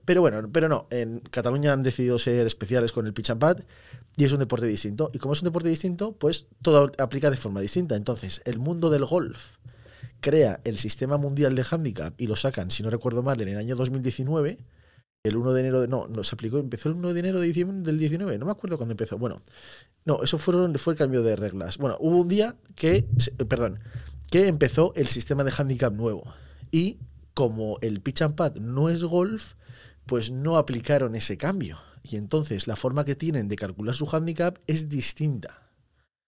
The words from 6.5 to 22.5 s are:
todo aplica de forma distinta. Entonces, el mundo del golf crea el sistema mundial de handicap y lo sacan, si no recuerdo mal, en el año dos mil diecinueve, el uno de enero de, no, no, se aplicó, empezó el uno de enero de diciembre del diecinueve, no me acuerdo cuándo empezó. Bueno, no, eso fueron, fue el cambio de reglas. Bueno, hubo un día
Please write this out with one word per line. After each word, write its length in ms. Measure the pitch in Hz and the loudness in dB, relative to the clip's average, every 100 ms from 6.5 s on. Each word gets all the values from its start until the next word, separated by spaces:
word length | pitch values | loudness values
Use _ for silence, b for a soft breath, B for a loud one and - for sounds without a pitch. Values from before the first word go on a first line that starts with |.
| _ | _
todo 300 | 170 147 143 - | 6 8 6 2
aplica 320 | 127 135 147 | -2 2 2
de 80 | 131 | 2
forma 240 | 107 98 | -2 -4
distinta. 340 | 101 180 170 104 | -2 -2 0 -2
Entonces, 460 | 104 113 95 - | -2 -4 -6 -6
el 140 | 123 113 | -6 -4
mundo 320 | 139 170 165 | -4 0 2
del 160 | 143 135 | 2 2
golf 520 | 175 - - - - B B B B B - | 0 0 -8 -18 -20 B B B B B -4
crea 400 | 139 156 127 90 | 2 6 6 2
el 120 | 117 104 | -4 -4
sistema 380 | 107 - 131 143 | -4 -2 0 0
mundial 380 | 143 139 139 | 0 2 2
de 100 | 131 123 | 2 0
handicap 500 | 170 147 92 78 - | -2 -2 -4 -8 -6
y 60 | 117 | -4
lo 100 | 107 | 0
sacan, 340 | 135 117 92 | -2 -2 -4
si 120 | - | -2
no 80 | 107 | -2
recuerdo 320 | 117 127 117 | -2 -2 -2
mal, 180 | 131 123 | -2 -2
en 80 | 98 | -2
el 80 | 101 | -4
año 200 | 113 127 | -4 -2
dos 140 | 127 | -2
mil 120 | 131 | 0
diecinueve, 560 | 127 120 131 160 143 - - b b b b _ | -2 -2 -2 0 0 -4 -16 b b b b _
el 120 | 110 110 | -2 0
uno 160 | 127 | 2
de 80 | 127 | 2
enero 200 | 131 127 | 2 2
de, 80 | 123 | 2
no, 180 | 127 - | -2 -4
no, 160 | 110 | -6
se 120 | 95 | -6
aplicó, 240 | 113 110 139 | -4 -4 -2
empezó 300 | 131 123 151 | -4 -4 -4
el 60 | |
uno 180 | 170 175 | -2 -2
de 80 | 175 | -2
enero 200 | 180 185 | -2 0
de 80 | 170 | 0
diciembre 300 | 165 180 196 | 0 -2 -2
del 180 | 165 156 | -2 0
diecinueve, 400 | 151 160 196 107 | 0 0 -2 -4
no 80 | 156 | -4
me 60 | |
acuerdo 240 | 208 190 160 | -4 -6 -4
cuándo 160 | 117 | -4
empezó. 260 | 107 110 95 | -4 -4 -2
Bueno, 240 | 120 - - B B B B _ | -4 -6 -14 B B B B _
no, 180 | - 143 | -2 0
eso 160 | - 156 | 0 0
fueron, 360 | 180 175 180 143 | 2 4 2 2
fue 160 | 170 | 0
el 60 | 156 | 0
cambio 240 | 139 127 | 2 4
de 140 | 113 101 | 2 2
reglas. 400 | 101 95 87 - | -2 -4 -6 -2
Bueno, 200 | 135 - | -2 0
hubo 180 | 160 175 | 4 4
un 100 | 175 | 4
día 280 | 202 226 | 2 2